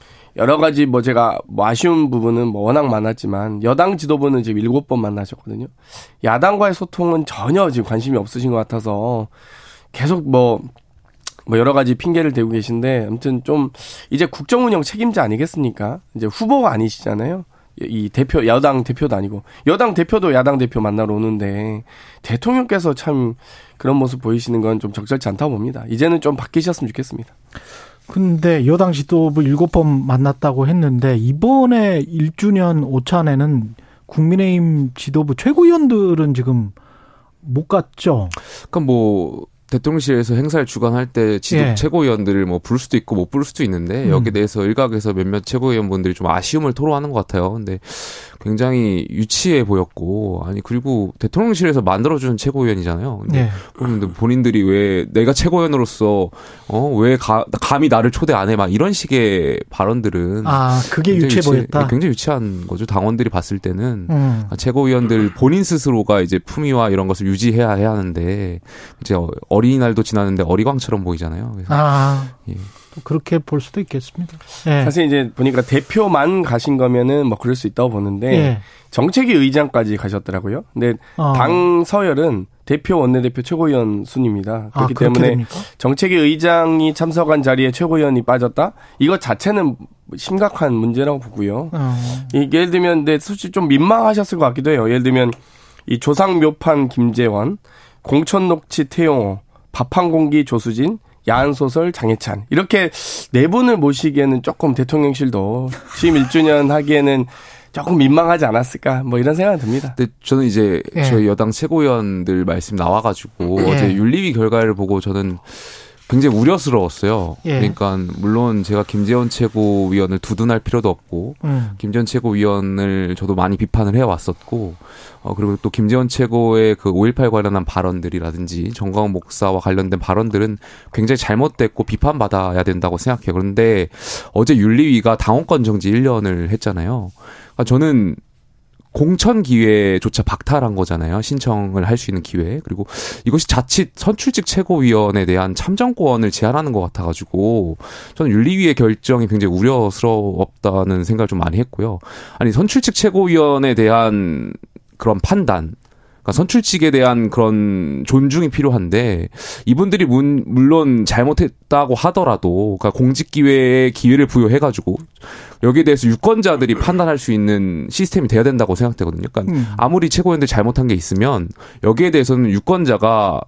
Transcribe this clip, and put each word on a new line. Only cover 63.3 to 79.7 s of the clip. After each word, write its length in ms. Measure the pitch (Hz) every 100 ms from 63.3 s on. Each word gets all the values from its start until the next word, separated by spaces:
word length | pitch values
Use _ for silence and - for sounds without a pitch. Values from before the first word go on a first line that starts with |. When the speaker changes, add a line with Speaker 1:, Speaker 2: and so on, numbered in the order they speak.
Speaker 3:
봤을 280 | 92 - 98
때는. 480 | 95 92 123 107 87
Speaker 2:
음. 340 | 151 135 113 104
Speaker 3:
아, 60 | 92
최고위원들 800 | 127 127 135 127 120 113 104
본인 300 | - 135 185
스스로가 560 | 190 160 135 117 101 104
이제 180 | 87 92
품위와 520 | - - 147 127 113
이런 180 | 95 95
것을 180 | 92 98
유지해야, 460 | 95 117 113 117
해야 180 | 98 107
하는데, 720 | 107 92 85 85 101 95 85 - - - -
이제 140 | -
어-, 140 | 92 85 - -
어린이날도 540 | 101 120 135 120 110
지났는데 400 | 110 107 101 95
어리광처럼 600 | 85 90 113 135 - 107
보이잖아요. 480 | 90 82 82 80 117
그래서 200 | 101 90
Speaker 2:
아. 540 | 143 147 139 139 135 131 - -
Speaker 3:
예. 60 | 92 98 - - -
Speaker 2:
그렇게 340 | - 156 - 170
볼 220 | - 147
수도 180 | - 202
있겠습니다. 580 | 196 135 - - 170 - - - 160
예. 160 | 143
Speaker 1:
사실 200 | 131 151
이제 260 | 156 143 123
보니까 260 | - 131 131
대표만 800 | 123 135 - 220 208 151 151 190
가신 360 | 151 120 147 135
거면은 480 | 127 123 123 147 135
뭐 100 | 104
그럴 180 | 123
수 120 | 127 104
있다고 240 | 113 123
보는데 420 | 107 101 98 123
Speaker 2:
예. 260 | 156 143 110 - - -
Speaker 1:
정책위 440 | - 143 262 254
의장까지 640 | 180 135 143 143